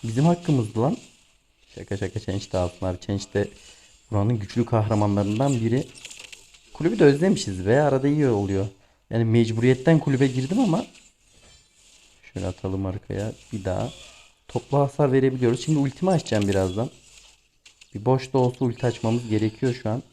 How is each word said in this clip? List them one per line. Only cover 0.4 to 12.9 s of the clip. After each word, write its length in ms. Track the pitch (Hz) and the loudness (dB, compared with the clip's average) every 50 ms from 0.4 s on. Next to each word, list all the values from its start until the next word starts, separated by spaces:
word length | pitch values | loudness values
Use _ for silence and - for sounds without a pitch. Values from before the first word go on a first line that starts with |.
| 175 - 151 127 113 104 - 110 113 | 0 0 0 0 0 -2 -2 -2 0
lan. 140 | 143 226 - - - _ _ _ _ _ _ _ _ _ _ _ _ - | 0 -2 -4 -10 -20 _ _ _ _ _ _ _ _ _ _ _ _ -18
Şaka 220 | - 95 - 101 | -18 -10 -8 -6
şaka, 240 | 95 104 92 - 110 | -6 -6 -6 -6 -8
change 320 | - - 95 101 - - - | -8 -6 -6 -6 -8 -4 -2
de 60 | 95 | -2
alsın 280 | 90 87 - - - | -2 -2 -4 -6 -6
abi. 140 | 92 87 87 | -6 -6 -6
Change 240 | - - 101 98 - - - | -6 -4 -4 -4 -6 -4 -2
de 140 | 101 98 - - - - - - - - - _ _ _ _ | -2 -2 -2 -6 -20 -20 -20 -20 -20 -20 -20 _ _ _ _
buranın 280 | 110 101 101 110 123 110 | -2 0 0 0 0 -2
güçlü 260 | 101 98 - 120 117 | -4 -6 -2 -2 -2
kahramanlarından 960 | - - 113 104 104 110 104 104 104 101 101 101 101 104 110 135 143 139 120 | 2 2 0 2 2 0 2 2 2 2 0 0 0 0 0 0 0 0 0
biri. 280 | 113 113 117 131 127 - - - - - - - - - - - - - - - _ - - | 0 0 0 0 -2 -6 -14 -20 -20 -20 -20 -20 -20 -20 -20 -20 -20 -20 -20 -20 _ -20 -12
Kulübü 260 | - 147 170 226 208 | -4 -2 -2 2 6
de 60 | 180 | 6
özlemişiz 640 | 143 139 143 170 190 185 - - - 95 92 90 | 6 6 6 2 2 2 0 -2 -6 -6 -4 0
be. 160 | 98 113 139 151 | 2 4 4 4
Arada 260 | 143 135 135 127 143 | 2 2 2 0 0
iyi 200 | 143 151 147 131 | 2 2 2 2
oluyor. 380 | 117 101 101 95 98 95 98 104 - _ _ _ _ _ _ _ | 2 2 0 0 0 -2 -2 -4 -8 _ _ _ _ _ _ _
Yani 140 | 110 113 117 | -2 -2 0
mecburiyetten 760 | 113 110 117 117 110 113 110 117 127 131 127 131 165 165 156 | 2 4 4 2 2 0 0 2 2 2 2 4 4 4 4
kulübe 280 | 147 - 135 123 139 | 4 2 0 2 2
girdim 340 | 135 123 131 131 135 185 233 | 0 0 -2 -4 -2 0 0
ama. 260 | 269 202 160 202 - - - - _ _ _ _ _ _ _ _ _ - - _ _ _ _ _ _ _ _ _ _ _ _ _ _ - _ | 2 2 0 -2 -4 -8 -16 -20 _ _ _ _ _ _ _ _ _ -20 -20 _ _ _ _ _ _ _ _ _ _ _ _ _ _ -14 _
Şöyle 140 | - 92 | -8 -6
atalım 400 | 92 90 - - 95 95 95 98 | -6 -8 -6 -6 -6 -4 -4 -4
arkaya. 460 | 95 | -4